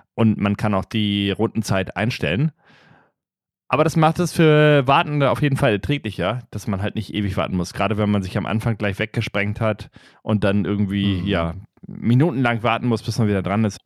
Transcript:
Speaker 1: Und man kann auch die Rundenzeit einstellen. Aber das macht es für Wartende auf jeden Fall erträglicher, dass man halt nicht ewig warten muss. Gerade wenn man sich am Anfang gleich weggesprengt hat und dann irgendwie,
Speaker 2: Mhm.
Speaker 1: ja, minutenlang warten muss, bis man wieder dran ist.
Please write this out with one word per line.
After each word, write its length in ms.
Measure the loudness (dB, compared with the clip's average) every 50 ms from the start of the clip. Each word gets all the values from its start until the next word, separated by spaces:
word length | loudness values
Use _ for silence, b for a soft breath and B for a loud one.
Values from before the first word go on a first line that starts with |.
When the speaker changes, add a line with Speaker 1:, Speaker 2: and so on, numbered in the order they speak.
| b b _
Speaker 1:
Und 240 | 2 2 2 2 2
man 180 | 0 -2 -2
kann 180 | -2 -2 -2 -2
auch 100 | -2 -2
die 460 | -4 -4 -2 -2 0 0 0 0 -2
Rundenzeit 680 | 0 -2 -2 -2 -2 -4 -2 0 -2 -2 -2 -4 -4
einstellen. 540 | -4 -2 -2 -2 -2 -2 -2 0 0 0 -2 b b b b b b b b b b b b b b _ _ _ _ _ _ _ _ _ -2
Aber 160 | 0 0 2
das 100 | 2 2
macht 240 | 2 2 2 2 0
es 140 | -2 0
für 520 | 2 4 6 6 6 6 6 6 4 4 4 4
Wartende 420 | 2 2 2 0 0 2 2 2
auf 120 | 2 2
jeden 140 | 0 0 2
Fall 180 | 2 2 2 2
erträglicher, 680 | 0 0 -2 -4 -4 -4 -6 -4 -2 -2 -2 -2 -4 -6 _
dass 160 | -12 -8 -6
man 160 | -4 -4 -2
halt 140 | -4 -4 -4
nicht 180 | -6 -6 -4 -4
ewig 220 | -2 -2 -2 0
warten 200 | -2 -2 0 -2
muss. 160 | -2 -4 -4
Gerade 260 | -2 -2 -2 0 0 0
wenn 120 | 0 2
man 140 | 0 0 -2
sich 120 | -2 -4
am 100 | -4 -2
Anfang 300 | -2 -2 -2 -2 -2 -2
gleich 220 | -2 -2 -2 -2 -2
weggesprengt 640 | -4 -4 -4 -4 -4 -2 -2 -2 -2 -2 -2 -2
hat 300 | -2 -2 -2 -4 -8 b b b b b b b
und 200 | -2 -2 0 2
dann 220 | 2 2 2 2 0
irgendwie, 580 | 0 0 -2 -2 -2 0 0 0 0 0 -2
Speaker 2:
Mhm. 40 | -2 -2
Speaker 1:
ja, 260 | 0 0 -2 -2 -6 -8 -14 -20 _ _ -18
minutenlang 760 | -16 -12 -4 0 2 4 4 4 2 2 0 0 0 0 0
warten 240 | 0 0 0 0 0
muss, 160 | 0 -2 -2
bis 160 | -2 -4 -2 0
man 80 | 0
wieder 160 | 2 2 0
dran 220 | 0 0 0 0 0
ist. 140 | 0 -2 -4 _